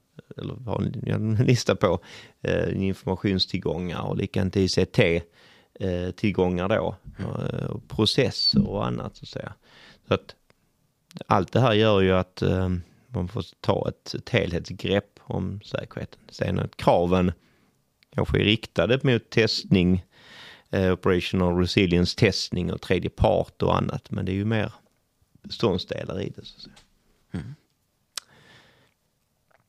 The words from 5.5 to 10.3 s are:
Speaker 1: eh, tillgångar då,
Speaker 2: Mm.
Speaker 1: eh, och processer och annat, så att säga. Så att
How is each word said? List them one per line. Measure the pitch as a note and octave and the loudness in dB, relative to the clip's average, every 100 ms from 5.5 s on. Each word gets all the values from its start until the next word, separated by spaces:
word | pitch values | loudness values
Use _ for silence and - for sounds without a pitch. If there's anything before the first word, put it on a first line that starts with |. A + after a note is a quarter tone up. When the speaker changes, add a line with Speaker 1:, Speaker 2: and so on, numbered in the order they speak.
| - _ - | -20 _ -8
Speaker 1:
eh, | G2 F2+ F2+ | -6 -4 -6
tillgångar | F2 G#2 F#2 F2+ F2+ F#2 | -2 -2 2 2 0 0
då, | G#2+ F2 F#2+ - - | 0 -2 -6 -12 -10
Speaker 2:
Mm. | - | -8
Speaker 1:
eh, | - - - - | -6 -6 -6 -6
och | - - | -8 -8
processer | - A2 - A#2 - G2+ - - | -2 0 2 0 0 2 2 2
och | G2 A#2 | 0 -4
annat, | A#2+ - - | -6 -8 -14
så | |
att | - | -14
säga. | - - G#2 _ - - - - | -12 -12 -16 _ -20 -20 -12 -4
Så | |
att | G2 - | -4 -4